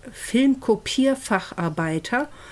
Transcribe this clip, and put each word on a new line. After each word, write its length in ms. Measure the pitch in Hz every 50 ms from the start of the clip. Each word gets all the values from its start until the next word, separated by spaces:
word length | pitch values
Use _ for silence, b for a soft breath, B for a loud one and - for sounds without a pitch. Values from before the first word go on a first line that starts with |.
| - 247
Filmkopierfacharbeiter 2250 | - - - - - 240 269 277 262 262 - - 220 220 - - - 262 262 269 269 262 - - 214 185 - - - - 170 165 156 175 165 160 160 160 160 - 240 254 302 B B B B B